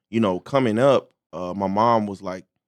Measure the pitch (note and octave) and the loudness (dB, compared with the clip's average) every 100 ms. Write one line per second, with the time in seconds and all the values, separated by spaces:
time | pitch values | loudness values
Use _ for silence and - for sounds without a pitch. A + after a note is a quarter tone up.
0 | _ A2+ G#2 F2+ - C#3 B2+ G#2+ C#3 A#2+ | _ -2 0 -2 -2 -2 0 2 4 2
1 | - _ _ E2 F2+ F#2 G2 G2 A#2+ A#2 | 0 _ _ -10 -8 -4 -2 2 2 2
2 | G#2 F#2+ G2 F#2 - _ | 0 -8 -10 -12 -14 _